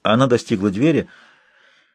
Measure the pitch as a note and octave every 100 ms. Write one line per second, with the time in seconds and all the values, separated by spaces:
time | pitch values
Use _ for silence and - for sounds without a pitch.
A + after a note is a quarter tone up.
0 | G2 A#2 C3+ A#2+ - G#2 G2+ F#2+ D#3 C3+
1 | - - - _ _ _ _ _ _